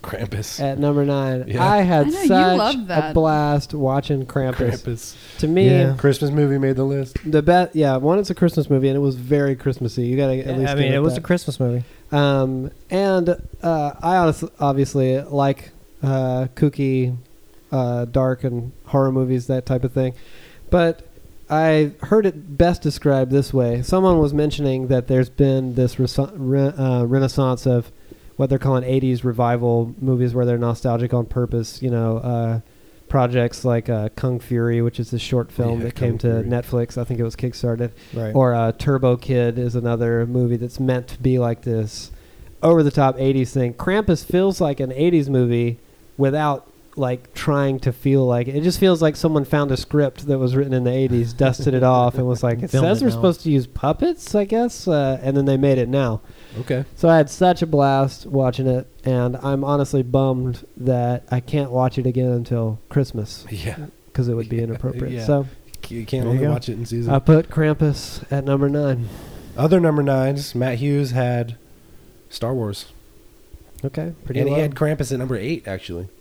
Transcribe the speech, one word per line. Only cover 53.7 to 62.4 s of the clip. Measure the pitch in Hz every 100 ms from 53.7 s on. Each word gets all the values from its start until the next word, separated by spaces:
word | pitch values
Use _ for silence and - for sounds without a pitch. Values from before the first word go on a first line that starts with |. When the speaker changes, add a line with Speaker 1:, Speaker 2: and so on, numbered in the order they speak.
| - 135 165 339 339 -
Speaker 2:
I | 208 202
guess," | 220 240 - -
uh, | 151 135 131
and | 131 139
then | 139
they | 135
made | 139 131
it | 120
now. | 139 127 110 - - - 110
Speaker 1:
Okay. | 123 127 135 -
Speaker 2:
So | 170
I | 165
had | 147
such | - 180 175
a | 160
blast | 151 139 135 139 - -
watching | 139 131 123 131
it, | 127 127 - 135
and | 127 123 127
I'm | 135 139
honestly | 139 143 135 139
bummed | 123 135 135 127 127 120 - -
that | 127 123 120 123 -
I | 123
can't | - 147 139
watch | 123 127 -
it | 127
again | 127 127
until | 120